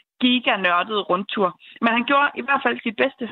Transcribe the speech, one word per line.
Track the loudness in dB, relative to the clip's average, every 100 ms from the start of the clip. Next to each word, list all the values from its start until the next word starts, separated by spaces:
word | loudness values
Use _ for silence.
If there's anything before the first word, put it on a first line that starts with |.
| _ -2
giganørdede | 2 2 0 0 2 2 0 -4
rundtur. | -2 -2 -2 -2 -2 -2 -18 -2
Men | 0
han | 0
gjorde | 2 2 2
i | -2
hvert | -2 0
fald | 0 -2
sit | -4 -2
bedste, | -2 -2 -12